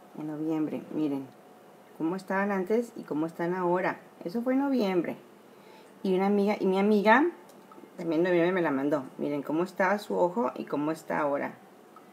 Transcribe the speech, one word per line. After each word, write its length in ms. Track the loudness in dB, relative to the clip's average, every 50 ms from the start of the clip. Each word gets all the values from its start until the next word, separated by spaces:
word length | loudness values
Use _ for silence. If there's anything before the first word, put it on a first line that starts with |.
| -20 -18 -14 -10
En 80 | -10
noviembre, 560 | -8 -6 -6 -4 -2 -2 -2 -2 -2 -4 -8 -8 -8
miren 360 | -6 -4 -2 -2 -2 -4 -6 -10 -16 -20 -20 -20 -20 -20 -20 -20 -20 -20 -20 -18 -10
cómo 200 | -4 -4 -2 -2
estaban 340 | -4 -4 -2 -2 0 0 0
antes 420 | 0 -2 0 0 0 0 0 -2 -6
y 80 | -14 -8
cómo 220 | -6 -4 -2 -2
están 280 | -4 -4 -4 -2 -2 -2
ahora. 460 | 0 0 2 2 2 0 -2 -4 -4 -10 -20 -16 -12 -10
Eso 180 | -6 -6 -4
fue 120 | -2 0 0
en 60 | 0
noviembre. 560 | 0 0 0 0 2 2 2 0 0 -2 -4 -10 -12 -20 -20 -20 -20 -20 -20 -20 -20 -20 -20 -20 -20 -20 -14 -6
Y 140 | -2 0 2
una 100 | 2 2
amiga, 300 | 4 4 4 4 2 2 2
y 80 | 2
mi 140 | 2 2 4
amiga 440 | 4 4 4 4 6 6 6 6 6 2 0 -4 -16 -20 -20 -20 -20 -20 -20 -20 -20 -18 -12 -8
también 280 | -4 -2 2 2 2
en 60 | 4
noviembre 200 | 4 4 4 4
me 100 | 2 2
la 100 | 0 0
mandó. 320 | 0 0 0 0 0 -2 -4 -6 -8 -6
Miren 240 | -4 -4 -4 -4
cómo 200 | -4 -2 -2 -2
estaba 340 | -2 -2 -2 -2 0 0 0 -2
su 180 | -4 -4 -2 0
ojo 320 | 0 0 0 0 -2 -2 -4
y 80 | -6 -8
cómo 260 | -6 -4 -4 -2 -2
está 300 | -4 -6 -6 -4 -4 -2
ahora. 340 | -2 -2 -2 -2 -4 -6 -10 -12 -20 -20 -20 -20 -20 -20 -20 -20 -20 -20